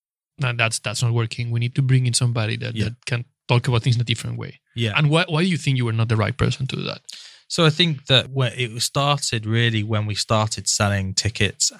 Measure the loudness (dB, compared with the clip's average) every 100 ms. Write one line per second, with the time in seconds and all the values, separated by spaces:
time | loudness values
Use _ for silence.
0 | _ _ _ -6 -4 0 0 0 -4 -2
1 | 0 0 -2 -4 -4 -2 -2 0 2 4
2 | 4 2 0 0 -2 -4 -6 -4 -4 -4
3 | -6 -6 -6 _ 0 2 4 2 2 2
4 | 0 -2 -4 -8 -10 -14 _ -4 -2 2
5 | 2 2 2 0 0 0 0 0 2 0
6 | 2 2 0 0 0 0 -4 -4 -6 -8
7 | -14 -20 -20 -20 -6 2 2 4 2 0
8 | 2 2 2 0 -2 -2 -6 -4 -4 0
9 | 0 0 -2 -4 0 2 2 2 0 -2
10 | -2 -4 0 0 0 -2 -2 0 2 2
11 | -2 -2 -2 0 -2 0 -4 0